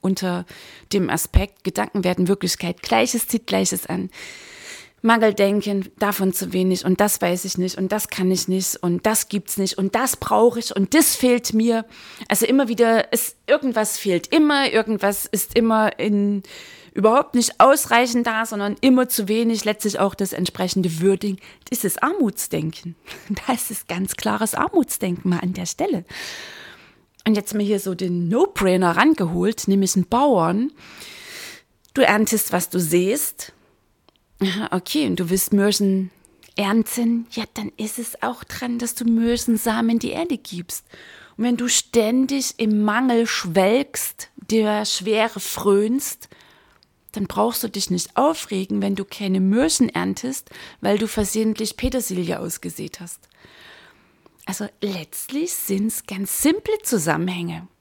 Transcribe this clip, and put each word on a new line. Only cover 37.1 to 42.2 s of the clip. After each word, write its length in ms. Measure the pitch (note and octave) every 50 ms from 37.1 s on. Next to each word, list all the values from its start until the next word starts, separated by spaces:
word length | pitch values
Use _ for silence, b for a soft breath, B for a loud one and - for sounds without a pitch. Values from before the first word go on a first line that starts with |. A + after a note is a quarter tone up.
| A#3 A#3 A#3 -
ja, 140 | - - G#3+ - _
dann 160 | - G#3+ - -
ist 220 | - G#3+ G#3+ - -
es 240 | A#3 - - - -
auch 200 | A#3 B3 - -
dran, 360 | _ - - C4 A#3+ A#3+ A#3+
dass 160 | A#3+ A#3 -
du 100 | - A#3+
Möhrensamen 840 | A#3 A#3 A3+ A#3 A#3 A#3+ A#3+ - - A3+ G#3+ - A#3 G#3+ A#3 A#3 A3+
in 80 | A#3 A#3
die 100 | - -
Erde 260 | - - E4+ F4 D4
gibst. 480 | G#3+ _ - - F3 F3 _ - - _ B B B B B B B B B B
Und 80 | B A3
wenn 120 | B3 A#3+
du 120 | A#3 A#3+ B3
ständig 840 | A#3 - - _ - A#3 G#3+ G#3+ A#3 B3+